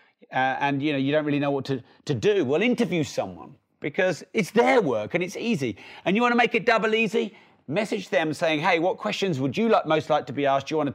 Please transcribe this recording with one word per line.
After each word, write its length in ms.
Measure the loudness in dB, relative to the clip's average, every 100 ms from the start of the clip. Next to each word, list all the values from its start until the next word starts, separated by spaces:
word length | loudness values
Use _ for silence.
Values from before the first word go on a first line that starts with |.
| _ _ -8
uh, 240 | -2 -2 0
and, 220 | -2 0
you 100 | -2
know, 60 | 0
you 140 | 0
don't 140 | 0 0
really 120 | -2
know 140 | -2
what 140 | -4 -4
to, 180 | -6 -8 _ -6
to 100 | -2
do. 300 | 0 2 0
Well, 180 | 2
interview 400 | 0 0 0 0
someone, 500 | -2 -4 -6 -10 -18 -20 _ _
because 440 | -8 -2 0 -2 -6
it's 180 | -4 0
their 280 | 2 4 4
work 360 | 2 -2 -2 -4
and 80 |
it's 120 | -4 -6
easy. 400 | -2 -2 -2 -6 -14 -8 0
And 100 | 2
you 60 |
wanna 140 | 2 4
make 180 | 2
it 140 | 2 2
double 260 | 2 2
easy? 420 | 2 2 0 -2 -8 -20 _ -4
Message 420 | -4 -2 -4 -2
them 220 | 0 0
saying, 280 | 0 0 0
"Hey, 180 | 2 2
what 200 | 0 -2
questions 420 | -4 -2 -2 0
would 180 | -2 0
you 120 | 4
like, 180 | 4 4
most 240 | 0 2
like 160 | -2 0
to 60 |
be 120 | -2 0
asked? 220 | 0 0
Do 60 |
you 40 | -2
wanna 160 | -2